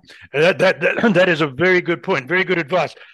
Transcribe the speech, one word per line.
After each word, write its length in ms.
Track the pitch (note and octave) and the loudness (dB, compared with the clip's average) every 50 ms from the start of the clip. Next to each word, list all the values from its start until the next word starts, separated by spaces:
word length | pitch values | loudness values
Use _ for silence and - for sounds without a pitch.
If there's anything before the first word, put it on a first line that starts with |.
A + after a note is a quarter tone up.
| _ _ - - - - - | _ _ -20 -20 -20 -8 -2
that, 260 | C#3+ D#3 F3+ F#3+ B2+ | 0 2 2 2 2
that, 220 | F3+ F#3+ E3+ - | 2 2 2 2
that, 340 | D#3+ F3+ - - - A#3 F#3 | -2 -2 -2 0 0 2 4
<clears throat> 0 | |
that 140 | E3+ F#3 F3+ | 4 4 2
is 120 | E3+ D3 | 2 0
a 60 | D#3+ | 0
very 340 | D3 B2+ B2+ E3+ F#3 F#3 F3+ | -4 -2 0 0 2 2 2
good 220 | E3 D#3 F3 - - | 0 -2 -6 -6 -4
point. 260 | F#3 F#3+ D3+ B2+ C3 | -4 -4 -4 -4 -4
Very 160 | E3+ F#3 F#3+ | -2 -2 -2
good 140 | F3 F#3 E3+ | -2 -2 -4
advice. 360 | D#3+ C3+ F3 F3 D3+ - - - - - | -4 -2 -2 -2 -2 -4 -8 -14 -20 -20